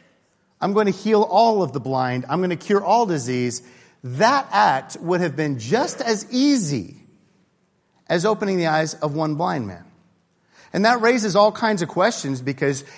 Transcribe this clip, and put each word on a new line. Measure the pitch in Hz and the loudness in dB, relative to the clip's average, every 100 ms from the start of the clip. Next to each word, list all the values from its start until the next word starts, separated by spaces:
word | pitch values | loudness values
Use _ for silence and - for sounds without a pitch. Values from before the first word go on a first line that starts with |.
| _ _ _ _ _ - | _ _ _ _ _ -6
I'm | 175 | -2
going | 202 208 | 0 0
to | |
heal | 196 208 214 | 0 2 2
all | 208 190 233 214 | 4 4 4 2
of | 165 | 0
the | 135 | -4
blind. | 123 131 127 127 127 | -4 -2 -2 -2 -4
I'm | 156 | -2
going | 185 | -2
to | 170 | -4
cure | - 202 | 0 0
all | 175 226 226 | 4 2 2
disease." | 160 120 123 123 120 - - _ _ | -2 -2 -2 -2 -4 -12 -20 _ _
That | 127 127 220 285 - | -10 2 2 2 0
act | 196 208 135 - - | 2 2 2 -4 -8
would | 165 175 | -2 0
have | 175 | 0
been | 135 151 131 | -2 -4 -4
just | 113 214 330 - | -2 -2 -2 -4
as | 240 208 - | -4 -4 -4
easy | 247 285 277 160 135 85 - _ _ _ _ _ _ _ _ _ _ - | 0 2 2 0 -4 -6 -14 _ _ _ _ _ _ _ _ _ _ -4
as | 170 | -2
opening | 202 214 202 185 | 0 -2 -2 0
the | 165 | 0
eyes | 156 156 | 0 0
of | - 151 147 | -4 -4 -2
one | 156 | -2
blind | 151 180 165 104 | -2 -2 -2 -6
man. | 87 - _ _ _ _ _ _ _ - | -10 -16 _ _ _ _ _ _ _ -8
And | 175 | 0
that | 214 247 | 2 4
raises | 220 254 208 | 4 2 2
all | 180 208 | 4 4
kinds | 202 226 208 | 4 0 0
of | 170 | -2
questions | 175 202 - 143 131 | 0 0 0 -6 -6
because | 127 135 139 135 - | -6 -2 -2 -2 -8